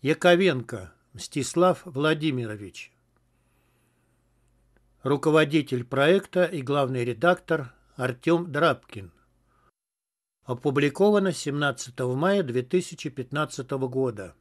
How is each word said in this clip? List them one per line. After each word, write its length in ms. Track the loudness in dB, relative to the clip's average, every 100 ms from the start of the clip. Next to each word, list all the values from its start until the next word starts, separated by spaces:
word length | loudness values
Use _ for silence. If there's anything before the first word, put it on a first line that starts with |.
Яковенко 880 | 0 2 6 6 4 0 -4 -12 -14 _ _
Мстислав 680 | -18 -8 -6 -4 2 2 2
Владимирович. 1040 | -4 -2 0 0 0 -2 -6 -8 -12 -16 -20 _ _ _ _ _ _ _ _ _ _ _ _ _ _ _ _ _ _ _ _ _
Руководитель 800 | -2 0 4 4 4 0 0 -6
проекта 600 | -4 2 4 4 2 0 0
и 160 | -2
главный 420 | -2 0 0 -2
редактор 680 | -4 0 2 2 0 -4 -4 _ _
Артём 560 | -6 -4 -2 0 0 0
Драбкин. 640 | 0 2 0 _ -16 -16 _ _ _ _ _ _ _ _ _ _ _ _ _ -10
Опубликовано 840 | -4 0 2 0 4 4 4 2
семнадцатого 840 | -2 -6 -2 -2 -4 -12 -6 -4 0
мая 260 | 0 0
две 200 | 0 -2
тысячи 460 | 0 -2 -2 -10 -10
пятнадцатого 800 | -10 -8 -4 -4 -6 -6 -4 -4
года. 480 | -2 -2 -4 -14 -18